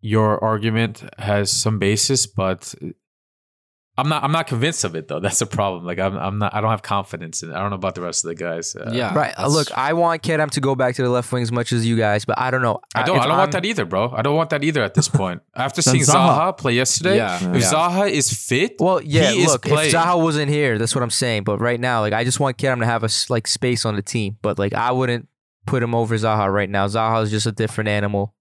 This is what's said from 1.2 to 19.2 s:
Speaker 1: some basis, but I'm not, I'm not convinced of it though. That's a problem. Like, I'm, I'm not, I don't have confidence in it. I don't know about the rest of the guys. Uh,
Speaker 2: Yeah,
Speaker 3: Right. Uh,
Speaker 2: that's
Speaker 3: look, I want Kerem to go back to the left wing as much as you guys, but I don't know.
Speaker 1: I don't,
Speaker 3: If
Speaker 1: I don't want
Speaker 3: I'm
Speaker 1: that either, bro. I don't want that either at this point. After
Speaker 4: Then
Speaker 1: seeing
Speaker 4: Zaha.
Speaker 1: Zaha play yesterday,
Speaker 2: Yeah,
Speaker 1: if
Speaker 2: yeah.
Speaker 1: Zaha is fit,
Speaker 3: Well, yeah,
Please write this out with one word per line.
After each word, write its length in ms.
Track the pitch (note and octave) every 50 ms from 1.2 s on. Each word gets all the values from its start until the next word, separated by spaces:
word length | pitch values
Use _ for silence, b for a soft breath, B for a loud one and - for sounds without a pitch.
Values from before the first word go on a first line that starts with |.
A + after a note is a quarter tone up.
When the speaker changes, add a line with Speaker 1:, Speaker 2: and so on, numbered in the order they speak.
| - G#2 G#2 G2+ G2+ F#2+
Speaker 1:
some 280 | - - - A2 G#2+ G2+
basis, 460 | F#2+ G2 G#2 G#2 - - C#3 C3 -
but 460 | - _ - F#2+ F#2+ F#2 F2+ - - - - - F2 - _ _ _ _ _ _ _ _ _ _ _ _ _ _ _ _ _ _ _ _ -
I'm 100 | C3+ D3
not, 140 | D#3 D3 -
I'm 80 | C#3+
not 140 | D3+ E3 D3+
convinced 380 | - C3 A2+ B2 D#3+ D#3+ - -
of 120 | F#2 E2
it 120 | E2 D2+
though. 120 | - D2 D#2+
That's 220 | F2+ G2+ - -
a 60 | A#2
problem. 360 | G2+ - - G2+ G2 F#2 F2 E2+
Like, 140 | F2 F2
I'm, 180 | F2 F#2 G2 G2
I'm 200 | - C#2+ F#2+ G2+
not, 160 | G#2 G#2 G2 -
I 80 | G#2+
don't 80 | G#2+ A2
have 140 | A2 G2+ -
confidence 580 | - G#2 G2+ F#2+ - - E2+ F2 E2 D#2+ -
in 80 | - E2
it. 60 | D2
I 60 | E2+
don't 100 | G2 G2+
know 60 | G2
about 180 | F#2 F2+ F#2+ E2+
the 60 | -
rest 220 | F2 F2 E2+ - -
of 40 | E2
the 60 | E2+
guys. 400 | D#2+ E2+ E2+ E2 E2+ E2 - -
Uh, 160 | - - A2+ A2
Speaker 2:
Yeah, 180 | B2 B2 G#2 -
Speaker 3:
Right. 180 | D3+ C#3+ - -
Uh, 80 | - -
Speaker 2:
that's 100 | C#3 D3
Speaker 3:
look, 220 | D#3 D3 - -
I 160 | - C3 C#3+ D#3+
want 280 | E3+ E3+ E3+ E3 E3
Kerem 300 | - - D#3+ D3+ D#3 D3
to 80 | - D3+
go 140 | C3+ C#3 C#3
back 180 | B2+ C3 B2+ B2
to 60 | - C3
the 60 | B2
left 220 | B2 B2 B2 -
wing 100 | - B2
as 100 | B2 A2+
much 220 | A#2 A#2+ A#2+ - B2+
as 100 | A#2+ A2+
you 100 | A#2 A#2
guys, 260 | A2+ A2 G#2 G#2 G#2 -
but 140 | - A2+
I 140 | - B2+ B2+
don't 100 | B2+ C3
know. 180 | B2+ A#2 G#2+ - - _ -
Speaker 1:
I 80 | -
don't, 140 | B2+ C#3+ F#3
Speaker 3:
If 60 | D#3 B2
Speaker 1:
I 40 |
don't 100 | C#3 D#3 -
want 160 | G3 E3 D3
Speaker 3:
I'm 60 | -
Speaker 1:
that 40 | F3
either, 200 | G#3 A3+ E3 G#2+
bro. 260 | E2+ F2+ F#2+ G#2+ B2 B2+
I 60 | -
don't 140 | A2+ C#3 D3
want 160 | D#3+ E3 D#3+
that 120 | D#3 C#3+ C#3
either 200 | D#3+ D#3 D3 A2
at 100 | G2 -
this 140 | - D3+
point. 340 | - - D3 F#2+ F#2 F2 F2+ _ _ _
After 260 | - B2 C3+ - -
Speaker 4:
Then 120 | D#3 C#3 C3
Speaker 1:
seeing 100 | C3 -
Speaker 4:
Zaha. 340 | C3 D3 F3+ F3+ E3+ C#3 C#3+ D#3+ F#3 F#3+
Speaker 1:
Zaha 40 |
play 160 | - - C#3 A#2+
yesterday, 420 | A#2+ C3 - - - D#3 F#3 G3
Speaker 2:
Yeah, 220 | - A2+ G2 F2+ F2 F#2 F2+ F2+
Speaker 1:
if 80 | - A#2
Speaker 2:
yeah. 80 | F#2
Speaker 1:
Zaha 360 | - D#3 E3 F3 F3 F#3 G3+ G3+
is 200 | D#3 D3+ C3 -
fit, 440 | - - - - B2 C3 F3+ B3 - -
Speaker 3:
Well, 220 | - F#3 F#3 E3+
yeah, 300 | - D3+ C#3+ D#3+